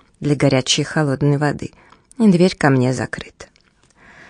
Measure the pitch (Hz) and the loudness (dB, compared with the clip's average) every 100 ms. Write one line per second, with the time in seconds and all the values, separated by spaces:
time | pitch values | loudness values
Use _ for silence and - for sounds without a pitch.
0 | _ _ 147 139 143 131 - - 143 160 | _ _ -4 0 0 0 0 -4 -2 -2
1 | 147 131 143 143 147 - - - _ _ | -2 0 0 0 -2 -4 -10 -16 _ _
2 | _ - 220 170 180 - 147 131 127 131 | _ 0 4 4 2 2 2 2 0 -2
3 | - - - - - _ _ _ _ _ | -8 -10 -14 -20 -20 _ _ _ _ _
4 | - - - | -20 -20 -20